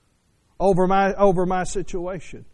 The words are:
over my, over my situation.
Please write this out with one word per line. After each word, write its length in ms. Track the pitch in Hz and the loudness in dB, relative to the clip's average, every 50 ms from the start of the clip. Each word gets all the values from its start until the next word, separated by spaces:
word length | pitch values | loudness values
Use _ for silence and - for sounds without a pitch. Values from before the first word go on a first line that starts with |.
| _ _ _ _ _ _ _ _ _ _ _ - | _ _ _ _ _ _ _ _ _ _ _ 0
over 280 | 170 196 190 175 185 | 0 2 2 2 2
my, 260 | 180 190 196 196 190 185 | 2 2 2 2 0 2
over 320 | 190 202 202 180 185 180 | 2 4 4 4 2 0
my 200 | 180 185 180 175 | 0 -2 -2 -4
situation. 840 | - - 196 170 - - 160 170 180 196 160 - - - - - - | -4 -6 -6 -6 -6 -6 -8 -8 -8 -10 -10 -12 -16 -18 -18 -20 -20